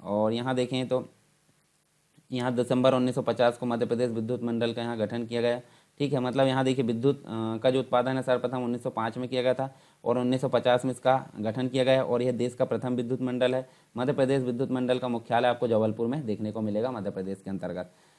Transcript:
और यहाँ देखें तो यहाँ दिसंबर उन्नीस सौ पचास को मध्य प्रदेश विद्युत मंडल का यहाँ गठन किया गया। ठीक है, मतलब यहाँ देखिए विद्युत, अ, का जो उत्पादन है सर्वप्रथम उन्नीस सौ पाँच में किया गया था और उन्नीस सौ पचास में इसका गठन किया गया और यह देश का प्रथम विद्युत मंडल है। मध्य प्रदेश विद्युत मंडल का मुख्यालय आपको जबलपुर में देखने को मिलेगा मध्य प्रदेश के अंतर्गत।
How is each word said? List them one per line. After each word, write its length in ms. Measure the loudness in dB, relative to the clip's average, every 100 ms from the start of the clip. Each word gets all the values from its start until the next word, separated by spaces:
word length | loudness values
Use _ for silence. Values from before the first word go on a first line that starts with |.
और 300 | -4 0 2
यहाँ 220 | 0 0
देखें 340 | 0 0 -2 0
तो 200 | -2 -4 _ _ _ _ _ _ _ _ _ _ _ -8
यहाँ 220 | -4 -2
दिसंबर 400 | 0 2 4 6
उन्नीस 200 | 4 2
सौ 80 | 0
पचास 360 | 0 4 2 2
को 80 | -2
मध्य 200 | -2 0
प्रदेश 240 | 0 0
विद्युत 320 | -2 -4 -4
मंडल 300 | -2 -2 -2
का 100 | -2
यहाँ 160 | -4 -4
गठन 280 | -4 -4 -4
किया 140 | 0
गया। 200 | 0 0 -4 -20 _ -4
ठीक 140 | -2
है, 80 | 0
मतलब 260 | 0 2 2
यहाँ 180 | 4
देखिए 200 | 2 2
विद्युत, 380 | 0 2 2 0
अ, 340 | -4 -6 -4 0
का 80 | 2
जो 100 | 2
उत्पादन 360 | 2 0 2 0
है 60 |
सर्वप्रथम 420 | 0 0 0 -4
उन्नीस 180 | -4 -4
सौ 80 | -4
पाँच 280 | -4 -4 -4
में 100 | -4
किया 140 | 0
गया 120 | 0
था 220 | 0 -2 -8 _ _
और 140 | -2 0
उन्नीस 220 | 2 0
सौ 80 | 0
पचास 360 | 2 4 2
में 80 | 2
इसका 340 | 0 2 2 0 -6
गठन 280 | -4 -2 -2
किया 160 | 0
गया 180 | 4 2
और 200 | 2 0
यह 100 | 0
देश 220 | 0 -2
का 100 | -2
प्रथम 300 | -2 -2 -2
विद्युत 280 | -2 -2 -2
मंडल 320 | -2 0 0
है। 140 | 0 -4 -14 _ -4
मध्य 160 | 0
प्रदेश 300 | 2 2 2
विद्युत 280 | 0 -2 -2
मंडल 280 | 0 0 0
का 100 | -2
मुख्यालय 400 | -4 0 2 2
आपको 200 | 2 2
जबलपुर 380 | 2 2 0 -2
में 200 | -2 -4
देखने 260 | -4 -4
को 80 | -4
मिलेगा 300 | -2 0 -2
मध्य 200 | -4 -6
प्रदेश 300 | -6 -6 -8
के 60 | -8
अंतर्गत। 420 | -8 -6 -8 -10 _ _